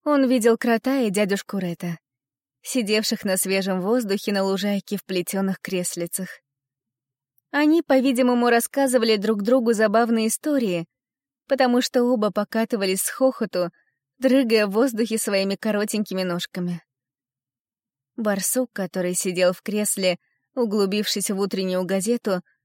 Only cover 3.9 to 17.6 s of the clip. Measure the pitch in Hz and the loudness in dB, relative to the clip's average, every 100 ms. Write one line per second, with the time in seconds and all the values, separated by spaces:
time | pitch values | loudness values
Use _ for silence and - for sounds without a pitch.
3.9 | 247 214 202 - 202 196 190 202 202 - | 0 0 -4 -2 0 0 0 -2 -2 -4
4.9 | 196 - 185 175 196 196 190 - 185 180 | -8 -4 -4 -2 -2 -2 -4 -4 -4 -4
5.9 | - 170 - 185 - _ _ _ _ _ | -6 -6 -8 -10 -14 _ _ _ _ _
6.9 | _ _ _ _ _ _ 285 302 330 - | _ _ _ _ _ _ 0 4 2 4
7.9 | 262 262 247 247 240 240 233 - 277 269 | 2 4 2 2 2 4 2 0 0 2
8.9 | 247 226 214 214 208 202 262 233 214 214 | 2 2 2 0 0 2 2 4 2 2
9.9 | 220 233 226 220 - 302 277 226 170 165 | 2 2 2 0 -2 -2 0 0 -2 -6
10.9 | _ _ _ _ _ - 269 254 240 - | _ _ _ _ _ -2 2 4 2 2
11.9 | 247 240 247 208 208 208 220 226 220 190 | 2 2 2 0 -2 -4 -2 -2 -2 -2
12.9 | 190 - - 262 - 214 180 175 - _ | -2 -4 0 0 0 -4 -2 -4 -6 _
13.9 | _ _ - 254 262 233 220 208 208 269 | _ _ -2 2 4 4 2 2 2 0
14.9 | 220 233 220 - 196 196 196 220 208 208 | 0 -2 -2 0 0 0 -2 -2 -2 -2
15.9 | 214 208 185 185 175 - 185 180 175 _ | -4 -4 -4 -2 -4 -6 -6 -6 -6 _
16.9 | _ _ _ _ _ _ _ | _ _ _ _ _ _ _